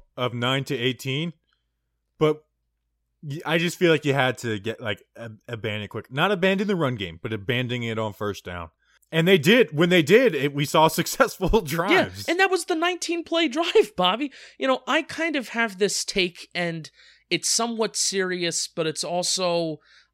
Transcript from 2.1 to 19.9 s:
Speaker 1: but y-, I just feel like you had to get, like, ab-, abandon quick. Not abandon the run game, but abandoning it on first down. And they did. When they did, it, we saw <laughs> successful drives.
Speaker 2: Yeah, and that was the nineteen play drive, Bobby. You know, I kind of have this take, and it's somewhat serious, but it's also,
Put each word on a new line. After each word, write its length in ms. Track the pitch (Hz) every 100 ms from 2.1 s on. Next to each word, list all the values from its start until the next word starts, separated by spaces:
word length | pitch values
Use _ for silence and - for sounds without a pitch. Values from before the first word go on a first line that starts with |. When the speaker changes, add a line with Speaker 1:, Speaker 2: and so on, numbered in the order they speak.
| -
Speaker 1:
but 260 | 156 151 _ _ _ _ _ _ _ _
y-, 180 | 151 147 139
I 100 | 165
just 220 | 170 -
feel 120 | 175
like 140 | 156
you 80 | 151
had 240 | 135 127 123
to 200 | 117 107
get, 200 | 107 -
like, 240 | 113 104 _ -
ab-, 220 | 117 107 -
abandon 400 | 117 107 107 101
quick. 240 | 110 -
Not 200 | 135 185
abandon 340 | 202 185 190 208
the 100 | 190
run 200 | 139 123
game, 220 | 92 82
but 100 | 113
abandoning 520 | 107 98 123 123 120
it 140 | 117 110
on 140 | 110
first 320 | 98 104 95
down. 240 | - 87 82 _ _ _ -
And 160 | 160 165
they 120 | 190
did. 360 | 143 240 226
When 140 | 147 175
they 140 | 180
did, 320 | 143 214 254
it, 200 | 151 143
we 120 | 139 147
saw 220 | 170 160
<laughs> 0 |
successful 720 | 180 - - 240 - 180 226
drives. 640 | 156 165 180 359 220 92 -
Speaker 2:
Yeah, 60 |
and 80 | 349
that 100 | 381
was 160 | 359 -
the 80 |
nineteen 500 | 330 349 359 - 339
play 240 | 320 330 320
drive, 480 | 269 349 440 - -
Bobby. 360 | 180 220 277 - - -
You 100 | 262
know, 140 | 262 -
I 140 | 294
kind 360 | - - 330 294
of 140 | 226
have 280 | 226 226 185
this 260 | 196 -
take, 460 | - 202 185 - -
and 360 | 175 170 165 151 _ - _ -
it's 180 | 175 -
somewhat 480 | - 233 226 214 -
serious, 720 | - 196 185 180 170 160 -
but 180 | - 160
it's 180 | 151
also, 760 | 151 175 175 185 180 170 165 151 _